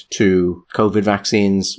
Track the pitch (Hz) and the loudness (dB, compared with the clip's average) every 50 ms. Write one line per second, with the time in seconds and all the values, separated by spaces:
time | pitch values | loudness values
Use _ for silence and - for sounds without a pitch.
0 | - _ - - 113 95 92 92 90 90 87 85 - _ - - 107 104 95 107 | -12 _ -4 0 0 2 2 2 0 0 -4 -6 -12 _ -4 -2 0 0 0 0
1 | 98 104 101 98 - - 113 107 101 98 98 98 92 - - | 0 0 -2 -2 -2 -2 0 0 2 2 0 0 -2 -4 -8